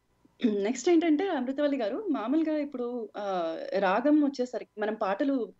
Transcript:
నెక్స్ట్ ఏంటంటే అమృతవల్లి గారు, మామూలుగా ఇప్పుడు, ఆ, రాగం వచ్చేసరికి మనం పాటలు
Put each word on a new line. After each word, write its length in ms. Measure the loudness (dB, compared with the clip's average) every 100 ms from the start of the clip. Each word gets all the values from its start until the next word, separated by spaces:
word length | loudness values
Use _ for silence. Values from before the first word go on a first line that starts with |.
| _ _ _ -2 0
నెక్స్ట్ 440 | 0 -2 0 4
ఏంటంటే 380 | 4 4 2 2
అమృతవల్లి 500 | -2 -2 0 0 0
గారు, 300 | -2 -4 -4
మామూలుగా 460 | -4 0 0 0 -2
ఇప్పుడు, 520 | -4 -6 -6 -6 -8 -8
ఆ, 400 | -4 -2 -2 -4 -4 0
రాగం 440 | 2 4 4 4
వచ్చేసరికి 580 | 4 0 -4 -6 -10 -6
మనం 120 | -4
పాటలు 600 | -2 -2 0 0 0 -4 -8